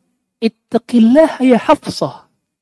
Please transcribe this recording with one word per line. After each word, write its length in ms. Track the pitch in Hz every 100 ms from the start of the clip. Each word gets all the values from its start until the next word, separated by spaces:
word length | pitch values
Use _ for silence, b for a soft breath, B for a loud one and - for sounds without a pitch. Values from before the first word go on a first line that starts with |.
| _ _ _ _
"Ittaqillah 960 | 220 - _ 240 - 240 226 269 320 -
ya 160 | 262 233
Hafsah." 720 | - 302 - - 147 - _ _ _ _